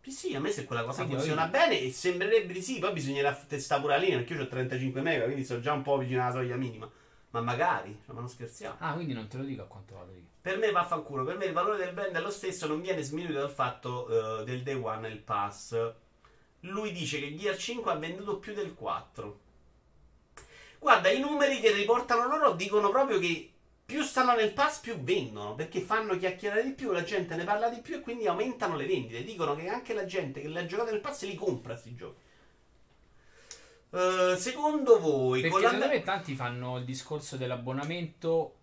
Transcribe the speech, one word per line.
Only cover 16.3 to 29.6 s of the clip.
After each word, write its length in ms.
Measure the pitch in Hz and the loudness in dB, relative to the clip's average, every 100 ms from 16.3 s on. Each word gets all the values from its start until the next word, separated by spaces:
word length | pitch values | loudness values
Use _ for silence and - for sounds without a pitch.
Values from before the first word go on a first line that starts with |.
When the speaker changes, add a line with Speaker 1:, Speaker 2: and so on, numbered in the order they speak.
| - _ _ | -20 _ _
Speaker 1:
Lui 280 | 180 202 214 | -8 -6 -4
dice 300 | 175 143 143 | -4 -4 -4
che 160 | 143 156 | -6 -4
Gear 200 | 202 190 | -2 -2
cinque 360 | - 240 196 | -4 -4 -2
ha 20 | |
venduto 440 | 160 165 185 208 196 | -2 -4 -8 -6 -6
più 160 | - | -6
del 200 | 208 185 | -6 -6
quattro. 680 | - 104 - - - 104 104 _ - - _ _ _ - _ _ - - - - - | -6 -6 -6 -6 -12 -12 -12 _ -20 -20 _ _ _ -20 _ _ -20 -20 -20 -20 -4
Guarda, 280 | - 233 190 | 6 8 8
i 100 | 254 | 4
numeri 400 | 285 294 277 262 | 2 4 4 6
che 120 | 220 | 4
riportano 540 | 202 202 240 - 240 247 | 4 4 4 6 2 4
loro 260 | 302 285 | 4 4
dicono 360 | 165 196 208 202 | 4 2 4 6
proprio 300 | 240 269 202 | 4 4 4
che 340 | 175 165 - _ _ _ | 2 -2 -6 _ _ _
più 180 | - 277 | -8 -4
stanno 320 | 285 - 247 | 0 4 4
nel 200 | 240 214 | 6 4
pass 240 | 208 302 302 | 4 2 2
più 200 | - 208 | -8 -6
vendono, 560 | 131 190 120 107 104 | 0 0 0 -8 -8
perché 260 | 107 - 185 | -6 -4 -4
fanno 360 | - 214 214 185 | 0 0 2 0
chiacchierare 480 | 185 180 208 208 | 0 -2 0 0
di 80 | 262 | 0
più, 180 | 269 247 | -2 -2
la 120 | 175 | -2
gente 340 | 170 208 170 165 | 0 -2 -2 -4
ne 80 | |
parla 240 | 175 208 233 | 0 2 2
di 140 | 233 | -2
più 140 | - 320 | -8 -8
e 40 | |
quindi 260 | 247 240 214 | -6 -2 0
aumentano 500 | 175 240 240 190 156 | 2 0 0 -2 -2
le 100 | 139 | 0
vendite. 360 | 190 117 113 | 0 -2 -8
Dicono 320 | - 185 151 | -8 -4 -2
che 140 | 147 | -2